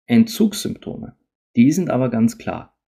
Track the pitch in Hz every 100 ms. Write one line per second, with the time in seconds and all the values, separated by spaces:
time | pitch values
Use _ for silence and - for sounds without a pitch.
0 | - 120 113 - 208 - - - - -
1 | - - _ _ _ - 127 170 175 123
2 | 127 113 113 - - 87 - _